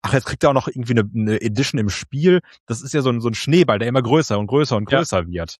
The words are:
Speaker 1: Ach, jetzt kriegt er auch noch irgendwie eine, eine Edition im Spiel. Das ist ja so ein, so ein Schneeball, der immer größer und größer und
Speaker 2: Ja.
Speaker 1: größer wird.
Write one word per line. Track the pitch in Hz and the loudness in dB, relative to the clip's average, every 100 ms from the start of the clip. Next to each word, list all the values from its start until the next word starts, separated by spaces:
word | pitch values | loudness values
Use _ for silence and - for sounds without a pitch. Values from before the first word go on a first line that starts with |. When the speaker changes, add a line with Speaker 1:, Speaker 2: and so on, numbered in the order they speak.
Speaker 1:
Ach, | - | 0
jetzt | 139 - | -2 -2
kriegt | - | 0
er | 147 | 2
auch | |
noch | 135 131 | 2 -2
irgendwie | 131 117 | -10 -2
eine, | 117 104 113 | 0 0 -2
eine | 107 107 | -2 -2
Edition | 113 104 135 127 | -2 -2 -2 -2
im | 104 | -2
Spiel. | - - 139 170 180 - - _ | -4 -8 0 4 4 0 -20 _
Das | 117 | -8
ist | 131 | -4
ja | 139 | 0
so | 131 | 0
ein, | 120 | 0
so | 117 | -2
ein | |
Schneeball, | 110 - 170 143 104 | -4 2 4 4 2
der | 113 | 2
immer | 127 | 0
größer | 120 151 151 104 | 2 2 2 -2
und | 104 | 0
größer | 139 151 110 | 0 2 -2
und | 104 | 2
Speaker 2:
Ja. | 135 | 0
Speaker 1:
größer | - 95 85 | 2 -2 -2
wird. | 87 85 - | -6 -8 -12